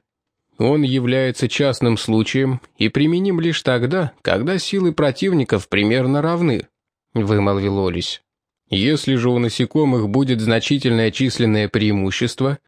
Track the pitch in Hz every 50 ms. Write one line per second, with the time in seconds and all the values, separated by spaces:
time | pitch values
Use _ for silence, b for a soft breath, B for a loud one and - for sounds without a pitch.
0 | _ _ _ _ _ _ _ _ _ _ _ - 107 127 147 151 143 127 131 131
1 | 123 123 127 131 131 127 120 - 127 117 - - 143 135 120 - 131 117 113 -
2 | - - 110 110 110 - - 135 135 131 131 123 - - _ - 110 110 - 135
3 | 147 156 175 180 190 202 180 165 165 170 151 - - 135 127 120 123 131 175 190
4 | 160 127 - _ - - 92 98 127 175 190 180 - - 196 196 185 170 156 -
5 | 151 139 127 - 185 196 180 147 123 - 113 95 - - 92 101 104 107 117 131
6 | 127 131 139 143 151 165 170 170 175 151 117 90 - _ _ _ _ _ _ _
7 | _ _ - 117 104 101 107 104 101 101 98 98 98 101 98 98 95 90 85 87
8 | - - - - _ _ _ _ _ _ _ _ _ - 101 95 107 143 156 143
9 | - 135 135 120 120 123 123 120 120 113 - - 165 - - 156 151 139 127 117
10 | 107 101 104 135 139 127 123 110 110 117 113 113 - - 143 135 131 123 117 113
11 | 113 107 - - 131 127 - - 117 107 107 107 104 98 - 107 107 104 104 98
12 | 95 95 - - 123 120 - - 131 139 143 - _